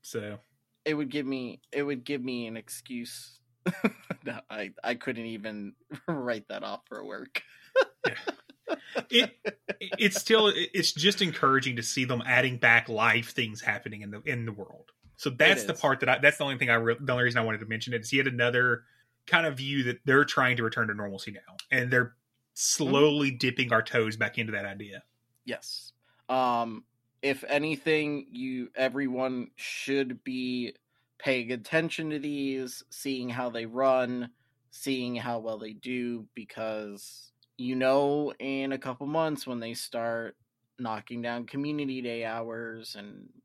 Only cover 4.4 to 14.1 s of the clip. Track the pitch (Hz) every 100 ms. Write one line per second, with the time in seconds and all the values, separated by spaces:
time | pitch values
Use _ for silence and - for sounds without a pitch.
4.4 | _ 107 98 - - 123 - 117 113 113
5.4 | 107 107 101 - _ - - 156 123 110
6.4 | - 104 104 101 _ 107 104 104 131 -
7.4 | - - - 508 - _ - - - -
8.4 | _ - - 302 - 262 - 240 226 _
9.4 | - - - 196 190 196 208 202 - 220
10.4 | 214 180 175 196 165 - 175 196 185 -
11.4 | 139 135 131 120 117 - 127 123 131 127
12.4 | 127 123 117 117 117 110 113 113 113 -
13.4 | 113 104 - 104 - 107 104